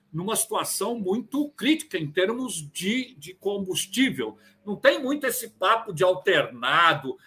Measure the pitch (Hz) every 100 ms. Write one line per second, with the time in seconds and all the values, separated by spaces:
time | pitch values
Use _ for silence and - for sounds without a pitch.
0 | _ 156 190 220 - 202 147 - 202 240
1 | 185 214 214 269 294 - 240 311 - 185
2 | 151 180 190 240 254 170 147 - 185 247
3 | 247 - 156 - 196 202 185 160 - 240
4 | 262 127 110 - _ _ 208 202 269 320
5 | 262 294 254 - 220 - 190 226 214 156
6 | 185 185 202 165 - 123 123 156 170 147
7 | 131 -